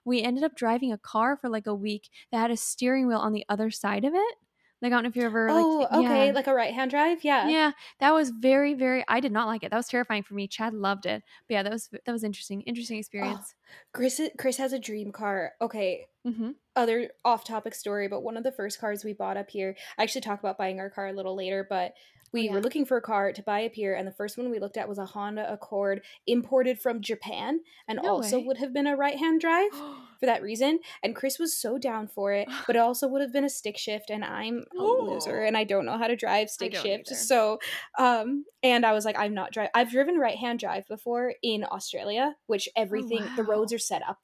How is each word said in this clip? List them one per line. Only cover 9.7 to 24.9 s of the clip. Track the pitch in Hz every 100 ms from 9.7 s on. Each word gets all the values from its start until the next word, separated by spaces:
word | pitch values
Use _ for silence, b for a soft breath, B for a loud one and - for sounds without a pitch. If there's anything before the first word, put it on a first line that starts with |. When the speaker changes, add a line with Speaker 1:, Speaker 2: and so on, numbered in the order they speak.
Speaker 1:
That | 220
was | 247
terrifying | 247 247 214
for | 202
me. | 202 196
Chad | - 220
loved | 220 196 196 180
it. | 214 - B -
But |
yeah, | 208
that | 196
was, | 220 - - -
that |
was | 233
interesting. | 214 196 - 196
Interesting | - 240 233 214 214 202
Speaker 2:
Oh, | 196 202
Speaker 1:
experience. | - - B B B
Speaker 2:
Chris, | - 254 262 311 -
Chris | 269 247
has | 269
a | 262
dream | 220 214 202
car. | 202 208 196 165 -
Okay. | 226 220 190 180 - _ 247
Speaker 1:
Mm-hmm. | 226 226 302 _ 262
Speaker 2:
Other | 233 226 240 - 240
off-topic | 226 - 220 226 -
story, | 208 202 196
but | 202
one | 214 226
of |
the | 247
first | 262 208 -
cars | 214 208
we | 214
bought | 208 190 196
up | 196
here, | 202 190 196 B B
I |
actually | 170 -
talk | 214 202
about | 202 -
buying | 190 190
our | 196
car | 202 196
a |
little | 196 185 185
later, | 185 196 196
but | 190 180 - b b b 233
Speaker 1:
Oh, |
Speaker 2:
we | 220
Speaker 1:
yeah. |
Speaker 2:
were | 196
looking | 233 311 262
for | 240
a |
car | 226 208 196
to | -
buy | 202 208 226
up |
here, | 220 202 190
and | 190
the |
first | - 202 -
one | 247
we | 220
looked | 202 214
at |
was | 208